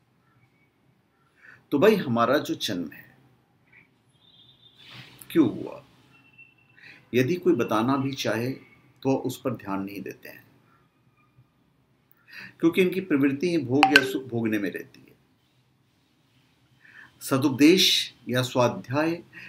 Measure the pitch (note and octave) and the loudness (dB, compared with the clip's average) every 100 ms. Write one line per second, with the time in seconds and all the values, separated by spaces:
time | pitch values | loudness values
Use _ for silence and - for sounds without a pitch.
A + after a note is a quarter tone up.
0 | _ _ _ _ _ _ _ _ _ _ | _ _ _ _ _ _ _ _ _ _
1 | _ _ _ _ - - - C#3+ G3+ G#3 | _ _ _ _ -20 -20 -4 4 4 4
2 | D3+ A2+ A#2 D3 - D3 - F2+ D#2+ - | 2 2 4 2 0 -6 -4 -6 -8 -12
3 | - _ _ _ _ _ _ _ _ _ | -20 _ _ _ _ _ _ _ _ _
4 | _ _ _ _ - _ - _ - - | _ _ _ _ -20 _ -20 _ -20 -20
5 | - - - E3+ A#2+ - - - - _ | -20 -20 -4 2 2 0 -10 -14 -20 _
6 | _ _ _ _ - _ _ _ - - | _ _ _ _ -20 _ _ _ -20 -20
7 | _ A2+ C3+ F3 - - - G#2+ B2 C#3 | _ 0 0 0 0 2 2 0 0 0
8 | C3+ C3+ A#2+ A2 B2 C#3 - _ _ _ | -2 -4 -4 -2 -4 -8 -14 _ _ _
9 | C3+ C3 C3 - C3+ A#2 G2+ G2 G2 G2+ | -2 -2 -2 -6 -8 -8 -8 -8 -8 -10
10 | - - - - - _ _ _ _ _ | -14 -16 -18 -20 -20 _ _ _ _ _
11 | _ _ _ _ _ _ _ _ _ _ | _ _ _ _ _ _ _ _ _ _
12 | _ _ _ - - - E3 E3 F#3 F#3 | _ _ _ -20 -20 -2 0 4 2 2
13 | F#3 C#3+ C#3 C3+ F3 E3+ B2 C3+ C3+ D3 | 0 2 2 0 -2 -2 0 2 2 2
14 | - D3 A#2+ A#2 A2+ G#2+ F#2+ E2+ - - | 0 -6 -6 -4 -4 -2 -4 -8 -14 -20
15 | - _ _ _ _ _ _ _ _ _ | -20 _ _ _ _ _ _ _ _ _
16 | _ _ _ _ _ _ _ _ - - | _ _ _ _ _ _ _ _ -20 -20
17 | - - - C3 C#3+ A#2+ D3 F#3 - - | -20 -14 -2 0 2 6 6 6 4 2
18 | - - - B2 B2+ C3+ A#2+ F#2+ F#2+ C#3 | -2 -10 -6 -4 -2 2 0 0 -6 -2
19 | D#3+ E3+ - - | -2 -4 -10 -20